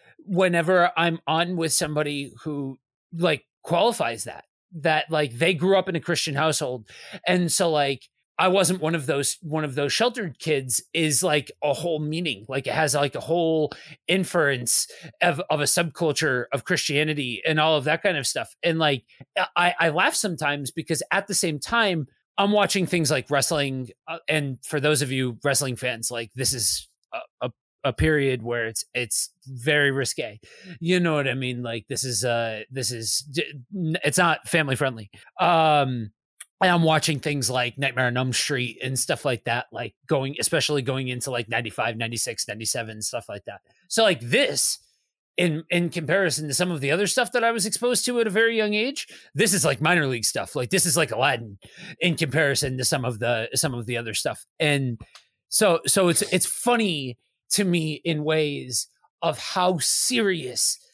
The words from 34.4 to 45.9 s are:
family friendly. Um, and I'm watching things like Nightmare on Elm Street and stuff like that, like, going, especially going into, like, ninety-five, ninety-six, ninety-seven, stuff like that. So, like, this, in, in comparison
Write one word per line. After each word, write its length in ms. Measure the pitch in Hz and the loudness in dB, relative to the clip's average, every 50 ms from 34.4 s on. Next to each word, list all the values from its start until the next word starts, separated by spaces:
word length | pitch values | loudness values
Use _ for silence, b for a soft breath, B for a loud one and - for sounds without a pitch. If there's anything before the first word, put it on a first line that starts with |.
| - - | 0 0
family 260 | - 165 151 139 131 | 0 2 2 2 0
friendly. 340 | - 147 135 120 113 104 - B B B B B - | 0 0 -2 -2 -6 -12 -16 B B B B B 2
Um, 720 | 180 175 175 160 160 156 151 147 139 131 127 120 110 101 - _ _ _ _ - - - _ _ | 4 4 6 6 6 6 6 4 4 2 0 -4 -6 -8 -12 _ _ _ _ -18 -18 -18 _ _
and 100 | 190 185 | 2 4
I'm 120 | 175 170 165 | 4 6 6
watching 360 | 160 156 151 - - 151 131 | 6 4 4 4 2 0 0
things 300 | - 151 147 143 123 127 | -2 -2 -2 0 0 0
like 280 | 127 127 123 120 - | 0 0 0 -2 -2
Nightmare 300 | 135 139 135 123 131 131 | -2 -2 0 0 0 0
on 80 | 120 120 | 2 2
Elm 160 | 127 127 127 | 0 0 0
Street 480 | 120 - - - 147 127 123 120 113 - | 0 -2 -2 -2 -2 -2 -2 -4 -6 -8
and 160 | - 131 135 | -8 -4 -4
stuff 280 | 127 - - 156 - - | -2 -2 -2 -2 -2 -2
like 180 | 143 123 110 - | -2 -2 -2 -2
that, 220 | 123 117 123 - - 113 | -2 -2 -2 -4 -6 -10
like, 200 | 113 120 107 - _ _ | -10 -10 -10 -12 _ _
going, 300 | - 156 135 135 135 147 - | 0 0 0 0 -2 -4 -4
especially 420 | - - 170 156 - - 147 143 | -2 0 0 0 0 0 0 -2
going 280 | 123 123 131 135 131 127 | -2 -2 -2 -2 -4 -4
into, 200 | 127 120 - 139 | -6 -6 -6 -4
like, 200 | 127 120 117 104 | -4 -4 -4 -2
ninety-five, 480 | 117 117 120 110 - - 113 117 113 | -2 -4 -4 -4 -4 -4 -2 -2 -2
ninety-six, 500 | 113 120 117 120 110 - 123 113 - - | -2 -4 -4 -4 -4 -4 -4 -6 -6 -8
ninety-seven, 540 | - 104 110 113 - - 127 113 110 107 107 | -8 -8 -6 -4 -4 -4 -4 -6 -6 -8 -8
stuff 240 | 107 - - 117 - | -8 -6 -6 -6 -8
like 160 | - 104 101 - | -8 -10 -12 -12
that. 160 | - 101 95 - _ _ _ _ - | -14 -16 -18 -20 _ _ _ _ -4
So, 140 | - 226 220 | 0 2 4
like, 180 | 208 175 113 | 4 2 0
this, 580 | 117 120 123 262 285 - - - - - - - _ _ _ _ _ _ _ _ _ _ _ | -2 0 2 2 2 2 0 0 0 0 -2 -4 _ _ _ _ _ _ _ _ _ _ _
in, 300 | - 180 175 151 160 165 - | 0 0 2 0 -2 -4 -2
in 200 | 180 175 175 | 0 0 0
comparison 580 | 165 | 0